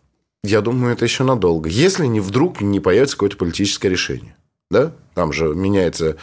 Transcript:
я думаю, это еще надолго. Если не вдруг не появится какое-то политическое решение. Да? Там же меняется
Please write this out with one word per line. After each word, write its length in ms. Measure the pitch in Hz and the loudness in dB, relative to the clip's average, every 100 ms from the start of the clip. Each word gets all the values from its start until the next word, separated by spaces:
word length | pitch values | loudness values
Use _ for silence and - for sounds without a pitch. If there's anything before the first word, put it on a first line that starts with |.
| _ _ _ _ | _ _ _ _
я 160 | 101 107 | 0 0
думаю, 320 | 107 127 123 | 2 0 0
это 120 | 117 | 0
еще 200 | 120 - | 0 0
надолго. 440 | 131 123 90 82 80 | 0 2 2 0 -2
Если 380 | 98 180 185 139 | 2 2 2 0
не 140 | 110 | 0
вдруг 400 | 95 113 175 - | -2 0 0 0
не 200 | 101 98 | -2 0
появится 360 | 92 95 143 - | 2 4 2 0
какое-то 200 | 101 - | -2 -2
политическое 520 | 87 82 98 - 101 | -4 -2 -2 0 -2
решение. 480 | 92 - 65 - - _ _ _ | -2 -4 -8 -12 -20 _ _ _
Да? 220 | 101 160 - _ | 0 0 -4 _
Там 180 | - 82 | -4 -2
же 220 | 71 80 | 0 -2
меняется 600 | 80 95 101 85 78 80 76 | -2 0 0 0 0 -4 -4